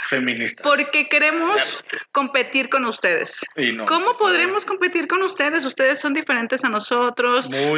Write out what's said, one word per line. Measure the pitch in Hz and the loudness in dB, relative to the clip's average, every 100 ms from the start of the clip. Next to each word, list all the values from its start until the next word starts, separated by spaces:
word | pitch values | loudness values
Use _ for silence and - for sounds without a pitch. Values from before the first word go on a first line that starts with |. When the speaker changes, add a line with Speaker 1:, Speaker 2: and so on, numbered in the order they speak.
| - | -4
Speaker 1:
Feministas. | 131 127 117 113 - 285 | -2 0 -2 -4 -2 2
Speaker 2:
Porque | 285 285 302 294 | 2 2 0 2
queremos | 294 302 330 330 | 2 2 2 2
Speaker 1:
Claro. | 415 - - - - - | 0 0 -6 -10 -12 -4
Speaker 2:
competir | 277 262 262 247 269 262 | -2 0 0 0 0 0
con | 277 | 0
ustedes. | 240 220 185 170 175 - - - | 0 -2 0 0 -2 -6 -8 -2
Speaker 1:
Y | 123 | -2
no | 113 - | -2 0
Speaker 2:
¿Cómo | 330 | 2
Speaker 1:
se | 403 480 | 2 2
puede. | 415 | 2
Speaker 2:
podremos | 339 359 392 - | 4 2 0 -2
competir | 392 359 349 285 | 0 0 0 -2
con | 370 | -2
ustedes? | 381 - 285 320 | -2 0 0 0
Ustedes | 269 - 269 285 | -2 0 0 2
son | 294 | -2
diferentes | 285 302 254 233 254 | -2 -2 -2 -2 0
a | 254 | 0
nosotros. | 214 208 240 247 240 240 247 254 | 0 -2 0 0 0 2 2 0
Speaker 1:
Muy | 269 285 | -2 0